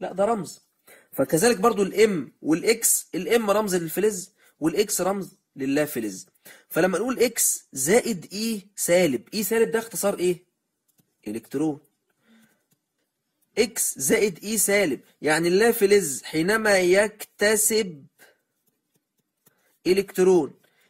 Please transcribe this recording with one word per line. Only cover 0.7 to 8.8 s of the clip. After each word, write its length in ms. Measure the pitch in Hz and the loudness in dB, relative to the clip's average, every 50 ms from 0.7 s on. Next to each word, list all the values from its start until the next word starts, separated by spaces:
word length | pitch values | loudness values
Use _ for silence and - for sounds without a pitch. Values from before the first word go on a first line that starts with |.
| _ _ _ - - - _ _ - | _ _ _ -20 -20 -20 _ _ -4
فكذلك 440 | - 135 - 170 156 208 240 226 | -2 0 0 2 2 4 2 2
برضو 260 | 180 196 233 214 196 202 | 4 2 2 2 2 -2
الإم 500 | 185 180 190 220 214 196 156 120 - _ _ - | -2 4 4 4 4 4 -2 -6 -8 _ _ -2
والإكس، 640 | 139 160 170 151 214 233 226 - - - - - - - | -2 -2 0 2 0 0 0 0 0 -2 -2 -4 -6 -8
الإم 360 | 165 185 180 220 240 220 202 | -8 -2 0 0 0 2 2
رمز 240 | 196 214 220 196 180 | 0 0 0 0 -2
للفلز 580 | 180 170 160 - 180 196 220 202 180 170 - _ _ _ _ _ _ | -2 -4 -4 -4 -2 -2 -2 -2 -4 -10 -14 _ _ _ _ _ _
والإكس 400 | 147 160 151 - 214 - - - | -4 -2 0 0 -2 -2 -2 -2
رمز 380 | 175 185 196 196 175 - - _ _ _ _ | -2 -2 -2 -4 -6 -10 -14 _ _ _ _
لللا 280 | - 135 135 139 147 151 | -8 -6 -2 0 0 -2
فلز. 420 | 143 - 123 110 104 92 92 - - _ _ _ - - - _ _ | -2 -4 -6 -8 -8 -10 -12 -16 -20 _ _ _ -20 -20 -20 _ _
فلما 300 | - 156 175 185 185 170 | -2 0 0 0 0 -2
نقول 200 | 220 262 247 - | -2 -4 0 0
إكس 500 | 226 247 240 - - - - - - _ - | 0 0 0 0 -2 -2 -2 -4 -8 _ -10
زائد 560 | 135 131 147 202 247 370 294 220 165 135 - 170 | -6 0 2 2 2 2 0 -4 -6 -8 -12 -10
إي 360 | 202 220 226 220 202 185 _ _ | -8 -6 -6 -6 -6 -10 _ _
سالب، 520 | - | -8